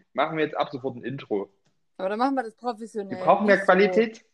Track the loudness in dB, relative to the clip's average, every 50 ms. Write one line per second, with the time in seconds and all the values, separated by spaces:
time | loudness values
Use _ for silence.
0 | _ _ -4 -4 -4 -2 -2 -2 -4 -2 -2 -4 -4 -4 -6 -8 -8 -8 -8 -8
1 | -10 -10 -10 -10 -8 -4 -4 -4 -4 -6 _ _ _ _ _ _ _ _ _ -6
2 | -6 -4 -2 0 -2 0 0 -2 -6 -6 -10 _ -8 -8 -8 -8 -10 -12 -10 -10
3 | -8 -8 -8 -2 2 4 4 4 6 4 4 4 6 4 4 6 4 4 4 2
4 | 0 0 -2 -14 _ _